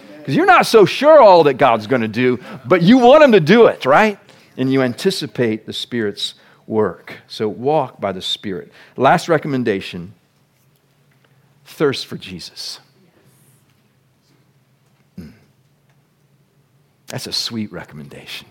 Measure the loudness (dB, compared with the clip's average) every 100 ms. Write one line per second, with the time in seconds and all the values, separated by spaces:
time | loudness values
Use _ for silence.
0 | -20 -16 -6 -2 2 2 4 4 4 2
1 | 4 8 8 6 4 2 2 0 -2 -4
2 | -4 -2 -2 -2 -10 -14 -2 0 4 4
3 | 6 6 6 4 4 4 4 2 0 2
4 | 2 -4 _ -20 _ -8 -4 -2 -2 -4
5 | -6 -6 -12 -6 -4 -4 -10 -14 -10 -8
6 | -8 -8 -14 -14 _ _ -8 -4 -4 -6
7 | -20 -20 _ -10 -8 -6 -4 -4 -6 -8
8 | -10 -8 -10 -10 -10 -12 -14 _ -18 -2
9 | 0 0 0 -4 -4 -6 -4 -4 -8 -16
10 | -16 _ _ _ _ _ _ _ _ _
11 | _ _ _ _ _ _ _ -4 -4 -4
12 | -12 -16 -16 -18 -18 -18 -18 -18 _ _
13 | _ _ _ _ _ _ _ _ _ _
14 | _ _ _ _ _ _ _ _ _ _
15 | _ -20 -20 _ _ _ _ _ _ _
16 | _ _ _ _ _ _ _ _ _ _
17 | -16 -14 -12 -10 -10 -10 -10 -12 -18 -20
18 | -20 -20 -20 -20 -20